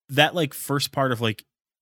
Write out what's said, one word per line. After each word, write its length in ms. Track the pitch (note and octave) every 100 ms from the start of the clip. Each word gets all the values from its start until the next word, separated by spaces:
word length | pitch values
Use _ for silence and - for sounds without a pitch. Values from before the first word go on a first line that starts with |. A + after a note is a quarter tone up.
| -
that, 260 | C3+ D3+ F3
like, 180 | D3
first 380 | - - C#3 -
part 220 | - C3+
of, 80 | A#2
like, 240 | A2+ G#2+ - _ _ _